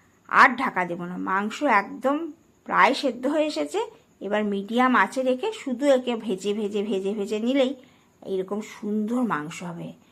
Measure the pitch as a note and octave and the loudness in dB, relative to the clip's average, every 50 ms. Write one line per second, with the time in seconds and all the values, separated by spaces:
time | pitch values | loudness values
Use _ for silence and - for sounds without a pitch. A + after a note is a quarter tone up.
0 | _ _ _ _ _ _ - F#3 A3+ C4+ B3 - C4+ B3 - F#3+ F3+ F3 F3 E3+ | _ _ _ _ _ _ 6 8 8 8 6 2 -4 -4 -2 -2 -2 -2 -4 -6
1 | F3 F3 F3+ F3+ F#3 F#3+ F#3+ F#3+ G3+ G#3+ - - D4+ C#4+ A#3 G3+ G3 G#3 C#4 - | -6 -8 -6 -6 -4 -2 -2 -2 -2 -2 -4 -2 2 4 4 4 4 2 -8 -4
2 | - B3+ C#4+ D4+ E4+ D#4+ C#4+ _ _ _ _ _ _ - - F3+ F3+ G#3 C#4 - | 0 0 0 0 -2 -8 -10 _ _ _ _ _ _ -2 4 6 6 6 6 2
3 | - C#4 A#3 A#3+ B3+ B3+ D4 D#4+ D4+ D#4 D4+ D#4+ D4 D4 - F#4+ A#4 A4 - - | 0 -2 -4 -2 -4 -2 0 0 0 0 0 -4 -6 -4 -2 -4 -4 -4 -8 -20
4 | _ _ _ _ - G3 G3+ G#3+ G#3+ G#3 G3+ G3 G3 G3+ A3+ A#3+ B3+ C4 B3+ A3 | _ _ _ _ -8 -4 -2 0 0 0 -2 -4 -4 -2 2 2 4 4 6 4
5 | F#3+ - - C4+ B3+ B3+ B3+ B3+ D4+ A4 A4 - - C#4+ B3+ A#3 C#4 C#4+ C4+ B3+ | 4 2 0 -2 0 0 0 0 -2 -4 -4 -4 -6 -6 -4 0 4 4 4 4
6 | B3+ B3 A#3+ A3+ G#3+ G#3+ G3 F#3 - G3+ G#3 G#3+ A3 G3+ G#3 G#3 G3+ G#3 A#3 F#3+ | 4 0 -4 -4 -4 -4 -6 -4 -2 -4 -2 -2 -2 -2 -2 -2 -2 -2 -2 -2
7 | F#3+ F#3+ G#3 G#3+ G3+ G3 G#3+ G#3+ A3 A#3+ C4+ C#4+ C4 B3+ C4+ - - _ _ _ | -2 -2 -4 -4 -4 -4 -4 -2 -2 0 2 2 2 2 0 -6 -14 _ _ _
8 | _ _ _ _ - - F#3+ F#3 F#3 F#3+ G3+ G#3 G#3 - - - - G#3 G#3 G#3+ | _ _ _ _ -10 -6 -4 -4 -4 -4 -4 -6 -6 -10 -14 -10 -6 -2 -2 -2
9 | G#3+ G#3+ A#3 B3 B3+ G#3+ F3 D3 D3 D#3 E3 - F#3+ F3 E3+ E3+ E3 D3+ D#3+ - | -2 0 0 0 0 0 0 -2 -4 -6 -10 -10 -10 -10 -10 -10 -12 -12 -14 -16
10 | _ _ | _ _